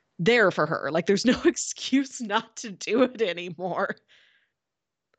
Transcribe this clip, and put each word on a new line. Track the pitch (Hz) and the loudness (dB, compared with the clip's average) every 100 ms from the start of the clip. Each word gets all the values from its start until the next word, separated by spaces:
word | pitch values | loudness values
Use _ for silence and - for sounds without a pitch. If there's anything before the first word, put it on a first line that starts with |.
| _ - | _ -2
there | 175 240 185 | 2 4 4
for | 175 151 | 2 0
her. | - 135 | -2 -2
Like, | 160 185 | 0 2
there's | 196 | 2
no | 247 247 | 4 4
<laughs> | |
excuse | 339 - - - - 269 269 - | 2 0 -6 -10 0 0 0 -6
not | 214 214 - - | -4 -4 -4 -10
to | 226 | -14
do | 175 - 226 | -10 -2 2
it | 247 226 | 2 0
anymore. | 196 175 180 165 180 160 208 - _ _ _ _ _ _ _ _ _ _ _ | -2 -2 -8 -8 -6 -4 -4 -6 _ _ _ _ _ _ _ _ _ _ _